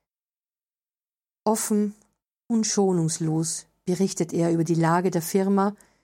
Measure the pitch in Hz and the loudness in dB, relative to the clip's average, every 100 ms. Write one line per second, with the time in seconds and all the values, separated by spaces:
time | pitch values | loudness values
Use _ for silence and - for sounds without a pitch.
0 | _ _ _ _ _ _ _ _ _ _ | _ _ _ _ _ _ _ _ _ _
1 | _ _ _ _ - 220 - 208 208 - | _ _ _ _ -2 -2 0 0 -2 -6
2 | _ _ _ _ - 226 214 - 196 180 | _ _ _ _ -4 -2 0 0 2 2
3 | 160 - 160 160 165 - - _ - 175 | 0 -2 -2 -2 -2 -6 -12 _ -4 -2
4 | 190 - 165 170 170 165 165 165 160 170 | 0 -2 -2 0 0 0 0 2 2 2
5 | 180 175 160 196 190 196 196 208 _ _ | 0 -2 -2 0 2 2 0 -2 _ _